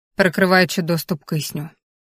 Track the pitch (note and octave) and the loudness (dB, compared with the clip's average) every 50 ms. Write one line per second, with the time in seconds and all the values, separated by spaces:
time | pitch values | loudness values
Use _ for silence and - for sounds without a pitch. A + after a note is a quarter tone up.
0 | _ _ _ - F#3+ F3 - - F#3+ F3+ F#3 F#3 F#3 - - - E3 D#3+ E3+ D#3+ | _ _ _ 0 0 2 2 2 2 4 4 4 4 2 0 -4 -2 -2 -2 -4
1 | - - F3 C#3+ - - E3 D3+ C#3+ - - D3 D3+ D#3+ _ _ _ _ _ _ | -2 -4 -6 -6 -6 -6 -6 -6 -6 -6 -10 -10 -12 -12 _ _ _ _ _ _
2 | _ | _